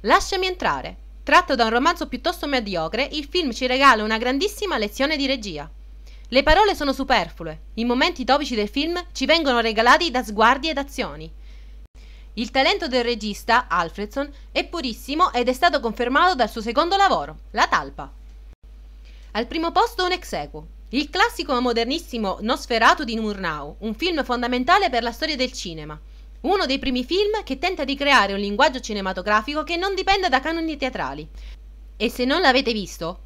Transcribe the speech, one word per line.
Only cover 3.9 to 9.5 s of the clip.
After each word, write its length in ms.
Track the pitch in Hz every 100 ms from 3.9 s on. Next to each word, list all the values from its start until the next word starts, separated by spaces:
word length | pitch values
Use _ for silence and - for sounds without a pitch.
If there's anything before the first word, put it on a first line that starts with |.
| 226
una 120 | 214 220
grandissima 640 | 240 269 392 - 403 285
lezione 380 | 208 - 269 311
di 100 | 269
regia. 420 | 226 208 151 156 - - - - - -
Le 140 | 240
parole 320 | 285 320 415 349
sono 160 | 285
superflue, 720 | 269 269 233 170 - 165 156 -
i 100 | -
momenti 400 | 233 240 330 339
topici 300 | 240 277 285
del 140 | 233 208
film 380 | - 311 349 349
ci 160 | - 269
vengono 320 | 330 285